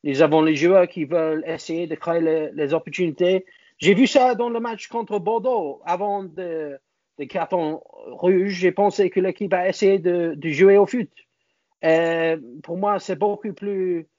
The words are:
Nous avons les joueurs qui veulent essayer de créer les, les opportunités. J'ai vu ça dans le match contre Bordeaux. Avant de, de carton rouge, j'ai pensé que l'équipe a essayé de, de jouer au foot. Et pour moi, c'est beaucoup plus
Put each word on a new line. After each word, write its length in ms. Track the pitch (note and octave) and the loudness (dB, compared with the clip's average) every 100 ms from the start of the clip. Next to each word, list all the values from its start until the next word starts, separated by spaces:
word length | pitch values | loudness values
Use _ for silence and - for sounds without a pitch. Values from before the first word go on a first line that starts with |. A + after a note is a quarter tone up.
Nous 180 | D3 C3+ | -4 2
avons 200 | D#3 D#3 | 4 4
les 140 | D#3 D3+ | 2 2
joueurs 320 | E3+ F#3+ F3+ | 4 4 4
qui 160 | F3+ | -2
veulent 400 | C#3+ E3+ D#3+ D#3 D#3+ | -4 -2 -2 -4 -6
essayer 400 | E3 - E3 E3+ | -10 -8 -8 -6
de 80 | |
créer 260 | D#3 - E3+ | -8 -4 0
les, 300 | D#3+ D#3+ D#3 | 0 0 -4
les 220 | - D3 | -4 -2
opportunités. 720 | D#3+ D#3+ D3 F3 C#3+ F3+ F#3+ F#3+ _ _ _ | -2 -4 -4 -4 0 0 0 -4 _ _ _
J'ai 160 | D3+ | 2
vu 120 | G3 C4 | 4 4
ça 280 | D4 B3+ | 4 4
dans 140 | A3+ A#3+ | 2 -2
le 120 | A#3 | -4
match 280 | A#3 G#3+ - | -6 -8 -8
contre 300 | A#3 A3+ G#3 | -8 -4 -4
Bordeaux. 640 | E3+ A3+ A#3+ A#3+ D#3 C3+ | -2 -2 -2 -2 -4 -8
Avant 400 | - F3+ G3+ G3+ | -6 -4 -4 -6
de, 540 | F#3+ D#3 F3+ D#3+ D3+ C#3 _ _ _ - | -8 -12 -10 -8 -8 -12 _ _ _ -14
de 60 | |
carton 560 | C#3+ F#3 D#3+ F#3 D#3 D#3 | -8 -6 -4 -2 -2 -6
rouge, 680 | - - - B2 F3+ F#3 G3 | -12 -20 -20 -2 2 2 2
j'ai 220 | F3+ F3+ | 0 0
pensé 380 | F3 G3+ - F#3+ | 2 0 2 0
que 100 | - | 2
l'équipe 320 | F#3 F3+ G3+ | -2 -4 -2
a 160 | F3+ F#3 | 0 0
essayé 300 | F#3 G3 G3 | 2 2 2
de, 360 | F3 F3 E3+ D3 | 2 0 -2 -4
de 120 | D#3+ | -6
jouer 300 | C#3+ F#3+ G3 | 4 6 8
au 80 | G3 | 4
foot. 240 | B3 G#3 _ _ _ _ _ _ _ | 0 -6 _ _ _ _ _ _ _
Et 540 | D#3+ D#3+ E3 E3 E3 D#3+ A#2+ B2 | 2 2 2 0 0 -2 -6 -20
pour 140 | D#3 E3+ | -10 -4
moi, 220 | G3+ G3+ | -2 -2
c'est 180 | - F3 | -4 -2
beaucoup 360 | G#3 G3+ G#3+ | -2 -2 -8
plus 560 | F#3 G3+ G3 F#3 E3+ D#3 | -8 -6 -4 -2 -4 -8